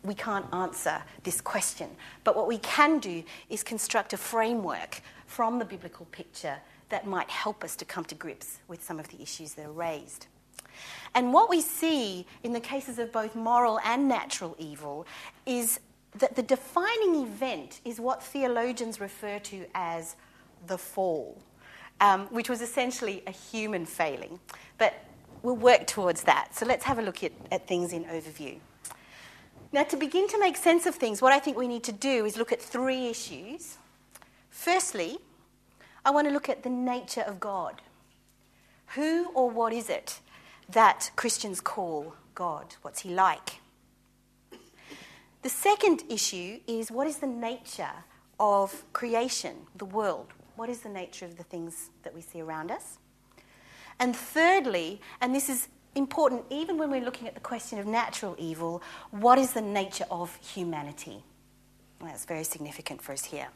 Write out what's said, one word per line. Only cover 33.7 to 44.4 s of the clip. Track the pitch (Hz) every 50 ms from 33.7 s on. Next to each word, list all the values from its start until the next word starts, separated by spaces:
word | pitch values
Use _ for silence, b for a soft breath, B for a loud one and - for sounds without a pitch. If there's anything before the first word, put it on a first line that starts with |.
| - - - _ _ _ _ _ _ b b b b b b b
Firstly, | - - - 339 359 370 - - - 208 170 170 262 - - - - _ _ _ _ _ _ _ B B B B B B B
I | 269
want | 285 294 294
to | 294 277
look | 285 - -
at | - - -
the | 254
nature | 254 247 254 254 247 254 - - - 240
of | 214 208 202 175
God. | - 208 196 185 165 - - - - - - _ _ _ _ _ _ _ _ _ b b b b b b b b b - -
Who | 262 302 311 330 339 349 349 -
or | 262 254 240
what | 226 233 226 226
is | 226 240 220 -
it | 156 - - - - - B B B B B B B B B -
that | 180 220 220 196 - - - - -
Christians | - - 233 - - - 208 185 -
call | - - - 214 185 170 160 151 143 165 - - _ - _
God? | - 185 175 156 147 - - - -
What's | _ - - -
he | - 190
like? | 175 190 190 180 151 - - - - - - _ _ _ _ _ _ _ _ _ _ _ _ _ _ _